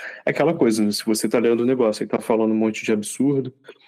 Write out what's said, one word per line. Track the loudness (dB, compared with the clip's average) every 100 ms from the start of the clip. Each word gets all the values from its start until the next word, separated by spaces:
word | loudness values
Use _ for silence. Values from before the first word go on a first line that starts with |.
| -16 -8 -4
É |
aquela | 0 0
coisa, | 2 2 2
né? | 0
Se | 0 -2
você | -2 0
tá | 2
lendo | 2 2
o | 2
negócio | 2 2 0
e | -4
tá | -4
falando | 0 0 2
um | 2
monte | 0 -2
de | -2
absurdo, | -2 -2 -2 0 0 -2 -10 -20 -20